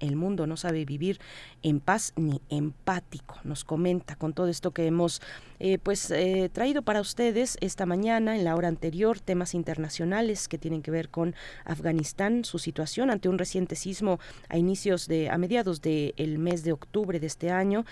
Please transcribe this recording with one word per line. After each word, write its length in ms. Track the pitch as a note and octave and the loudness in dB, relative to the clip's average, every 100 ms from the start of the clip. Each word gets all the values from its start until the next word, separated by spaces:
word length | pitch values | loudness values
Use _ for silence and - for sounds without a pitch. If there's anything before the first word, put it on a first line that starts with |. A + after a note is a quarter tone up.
el 160 | D3 D3 | 0 0
mundo 300 | F#3 F#3+ D#3 | 2 0 0
no 100 | D#3+ | -2
sabe 260 | F3 D#3+ | 0 0
vivir 340 | C#3+ C#3+ F#3 F#3+ - - - - | -2 -2 -2 -2 -6 -18 -18 -4
en 160 | D#3+ D3 | 2 2
paz 320 | - A3 - - | 4 2 2 0
ni 240 | D#3 C#3 - | 0 0 -2
empático. 880 | D3 D3+ - - F3+ - - - - C#3 | -2 -2 -2 -2 -2 -4 -12 -14 -10 -8
Nos 180 | C#3+ | -6
comenta 540 | - D#3+ F3+ F3+ - - | -2 0 2 2 -2 -6
con 160 | D#3 | -4
todo 160 | D#3 F3+ | 0 0
esto 220 | E3 F3+ | 0 -2
que 160 | - D#3+ | 0 2
hemos, 340 | E3+ E3+ - - - - - | 4 2 0 -10 -16 -16 -2
eh, 180 | F#3+ F#3 | 0 2
pues, 300 | G3 G3+ - | 2 0 0
eh, 380 | - F#3 F#3+ F#3 | 2 2 2 2
traído 300 | - B3+ C#4+ | 2 0 2
para 180 | A3+ G#3 | 2 0
ustedes 580 | G3+ - A#3+ A3 B3+ - | 0 0 2 2 0 0
esta 240 | F#3+ - F3+ | -4 -2 0
mañana, 500 | F3+ A3 A3+ A3 A3 | 2 2 2 2 2
en 80 | |
la 100 | F3 | 2
hora 140 | E3 F3 | 2 0
anterior, 540 | E3 E3 E3 A3 A3+ | 0 -2 2 2 2
temas 320 | - F3+ F3 | 0 0 0
internacionales 960 | F3 E3 D#3 D#3 - E3+ G#3 A3+ G3+ - | -2 -2 -2 -4 -2 0 2 0 -2 -4
que 80 | D3+ | -6
tienen 240 | D#3+ D#3+ | -4 -4
que 100 | D3 | -2
ver 160 | E3 D#3+ | -2 -2
con 280 | E3 E3+ - - - | -2 -2 -2 -10 -12
Afganistán, 800 | - D#3 D#3+ D#3+ D3+ - G3+ A#3+ | -8 -4 0 0 0 0 0 2
su 160 | A3+ E3 | 0 -4
situación 520 | E3 D#3 D#3 - C4 | -4 -4 -4 0 2
ante 180 | G3+ F#3 | 2 2
un 80 | F3+ | 0
reciente 400 | F3+ F#3+ F3+ E3 | 0 -2 -2 -4
sismo 420 | F#3+ F#3 G#3 F3 - - - | -6 -2 0 0 -2 -18 -4
a 80 | E3+ | 2
inicios 500 | F3 F#3+ G3+ F3+ - | 2 2 2 0 2
de, 220 | D#3+ D#3 | 0 2
a 80 | F3 | 0
mediados 440 | F3+ A#3+ F#3+ D#3+ | 2 2 0 0
del 560 | E3 D#3 D3 - D#3 D#3 | 0 2 0 -2 -2 0
mes 280 | E3+ F3 D#3 | 0 0 0
de 80 | |
octubre 440 | D3+ - G#3 G3 E3+ | -2 -2 -2 0 -2
de 100 | D#3 | -4
este 220 | - E3+ | -2 0
año, 360 | F3+ G3 G#3 A3+ | 2 4 2 0